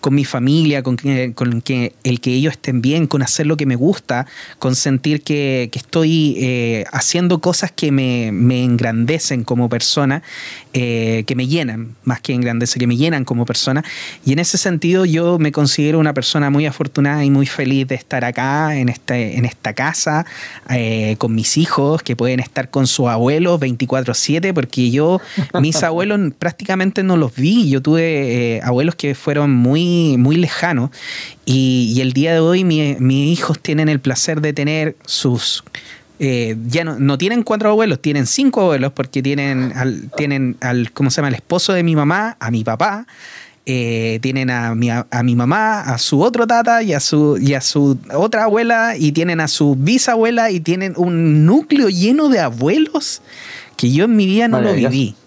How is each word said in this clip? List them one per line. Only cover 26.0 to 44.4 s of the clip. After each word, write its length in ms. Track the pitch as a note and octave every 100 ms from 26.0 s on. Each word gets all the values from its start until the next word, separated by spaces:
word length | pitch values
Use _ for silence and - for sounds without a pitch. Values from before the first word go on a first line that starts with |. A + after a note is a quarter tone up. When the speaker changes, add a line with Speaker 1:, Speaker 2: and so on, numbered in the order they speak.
| G3 G#3 F3 -
Speaker 1:
prácticamente 640 | F3 - - F#3+ F#3+ F#3+
no 140 | F#3+ F3
los 180 | C#3
vi. 360 | A#2+ C#3+ A3+ F3
Yo 100 | C3+
tuve, 760 | C#3 D#3+ E3 D3+ C3 A#2+ A#2+ A2+
eh, 40 |
abuelos 320 | B2 B2 D#3 -
que 180 | C#3+
fueron 380 | C#3+ - D3 D3
muy, 600 | B2+ B2 D3 F3 F3 E3 B2+
muy 180 | B2+ D#3+
lejanos, 540 | E3+ - E3+ C#3+ A#2+ - - - - - -
y, 440 | C3 C3 B2+ A#2 A#2+
y 60 |
el 100 | C3
día 220 | B2+ D#3
de 60 | E3
hoy 220 | D#3+ F3+
mi, 320 | F#3 D#3 D3 C#3
mis 340 | B2+ C3+ C#3+ E3+
hijos 200 | - D3+
tienen 300 | - D3+ D#3
el 120 | D3
placer 420 | C3 B2+ - D#3
de 100 | D3+
tener 420 | D3 C#3+ D#3 D#3 - -
sus... 580 | - C#3 B2 - - - - - - _ -
Eh, 380 | C#3 B2 A#2 A2 A#2
ya 180 | C#3+
no, 140 | E3 B2+
no 180 | C#3 C#3
tienen 260 | F3+ A#3+
cuatro 280 | A3 G#3+ G#3+
abuelos, 320 | G#3+ A3 D3
tienen 240 | D3+ C#3+ B2
cinco 340 | - C#4 A#3+
abuelos, 320 | F#3+ C#3+ C3+
porque 300 | - C3+ C#3
tienen 500 | C3+ C#3+ C#3 C3 B2+
al, 360 | B2+ B2+ G#2 -
tienen 440 | - C#3+ C#3 B2+ -
al, 320 | B2+ B2 A2+
¿cómo 180 | - C#3
se 60 | C#3
llama? 120 | C#3+
El 60 | A#2+
esposo 360 | - F3+ -
de 100 | F#3
mi 140 | E3+ D#3
mamá, 400 | D3 F3+ A3 -
a 120 | A2+
mi 140 | A#2
papá, 420 | A2 A#2 G3 G3+ B3 - - - - _ -
eh, 520 | B2+ A#2 A#2 A2+ A2
tienen 260 | B2+ C3